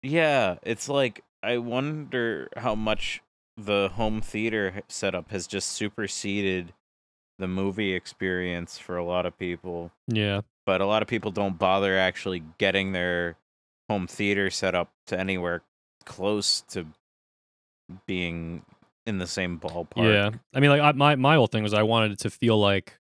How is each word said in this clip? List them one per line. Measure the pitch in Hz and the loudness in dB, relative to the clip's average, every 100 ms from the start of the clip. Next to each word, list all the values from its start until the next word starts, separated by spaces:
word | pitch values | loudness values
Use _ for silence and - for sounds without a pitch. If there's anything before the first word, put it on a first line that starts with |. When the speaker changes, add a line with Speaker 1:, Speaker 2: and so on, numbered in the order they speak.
Speaker 1:
Yeah, | 131 160 156 143 104 87 | 0 2 4 4 2 0
it's | 90 113 - | -4 -6 -2
like, | 139 131 - _ _ | 0 0 -2 _ _
I | 104 123 | -2 -2
wonder | 120 120 143 156 139 127 117 92 - - | 0 -2 -2 -6 -6 -2 -2 -2 -6 -6
how | 110 110 | -4 -2
much | 110 107 - - _ _ _ - | -2 -2 -4 -8 _ _ _ -12
the | 104 101 98 | 0 2 2
home | 92 110 110 | 0 0 0
theater | 101 107 110 110 98 95 | -2 -2 -2 0 -2 -4
h-, | - | -12
setup | - 101 90 80 | -4 -2 -4 -6
has | 101 85 | -8 -6
just | 101 - | -6 -6
superseded | - 107 - 101 - 101 101 98 92 87 - _ _ _ _ _ _ | -6 -6 -4 -6 -6 -4 -2 0 -2 -6 -16 _ _ _ _ _ _
the | 95 | -4
movie | 92 95 95 101 | -2 -2 -2 -2
experience | 92 - - 95 90 90 87 87 - | -2 -6 -6 -4 -2 -4 -6 -8 -14
for | - 87 | -8 -6
a | 87 | -2
lot | 90 90 | -2 -2
of | - | -6
people. | 90 87 92 85 85 _ - | -8 -8 -8 -10 -10 _ -4
Speaker 2:
Yeah. | 113 104 101 104 _ - | 0 0 -2 -6 _ 0
Speaker 1:
But | 92 | 0
a | 98 | 2
lot | 107 | 2
of | 107 | 0
people | 117 110 | -2 -2
don't | 95 101 85 | -2 -2 0
bother | 92 95 98 95 | 2 4 2 2
actually | 92 - - 92 78 - | 2 0 -6 -6 -8 -2
getting | 98 95 95 | 0 2 0
their | 92 90 87 87 82 _ _ _ _ _ | -2 0 0 -2 -6 _ _ _ _ _
home | 104 90 | -4 -4
theater | - 101 101 98 | -2 0 2 0
set | - 95 90 | 0 0 0
up | 85 _ - | -2 _ -8
to | 92 | -4
anywhere | 95 95 87 85 _ _ _ _ - | -2 -2 -2 -6 _ _ _ _ -20
close | - 95 104 - - - | -6 -2 -2 0 0 -2
to | - 80 - _ _ _ _ _ _ _ _ _ 95 - | -10 -10 -14 _ _ _ _ _ _ _ _ _ -20 -8
being | 92 87 85 82 85 - _ _ _ - | -4 -4 -6 -8 -10 -14 _ _ _ -6
in | 98 | -6
the | 90 | -4
same | - 90 87 | -4 -4 -4
ballpark. | 92 87 107 - | -8 -8 -8 2
Speaker 2:
Yeah. | 113 104 101 110 _ | 4 4 2 -4 _
I | 131 | 4
mean, | 143 | 6
like, | 143 | 6
I, | 147 | 6
my, | 139 143 143 | 6 4 6
my | 131 156 | 6 6
whole | 113 | 6
thing | 113 | 2
was | 107 | 2
I | 107 | 2
wanted | 107 113 107 | 4 4 2
it | 98 | 0
to | 110 | -6
feel | - 117 110 | 0 4 6
like | 101 98 - - | 6 4 -2 -20